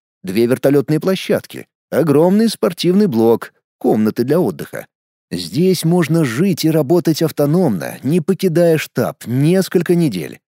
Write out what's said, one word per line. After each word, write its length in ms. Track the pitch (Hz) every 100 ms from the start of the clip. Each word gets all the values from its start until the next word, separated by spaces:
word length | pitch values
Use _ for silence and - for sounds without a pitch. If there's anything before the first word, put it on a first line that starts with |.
| _ _
Две 240 | 92 95 117
вертолётные 520 | 123 139 143 - 151
площадки — 680 | 175 190 - 208 - - - _ _
Огромный 600 | 110 151 143 175 202 226
спортивный 580 | - 208 170 170 190 208
блок, 460 | 113 113 113 - _ _ _
комнаты 460 | 240 107 107 -
для 160 | 120 160
отдыха. 460 | 131 73 78 58 - _ _ _ _
Здесь 540 | 90 82 117 185 180
можно 400 | 160 180 151 165
жить 400 | 139 113 175 175
и 60 | 156
работать 520 | 156 131 175 165 147
автономно, 760 | 165 - 143 170 165 92 62 60
не 180 | 123 175
покидая 560 | 156 190 190 160 170 160
штаб, 480 | - - 92 - -
несколько 680 | 127 147 185 180 185 170
недель. 460 | 175 160 92 65 53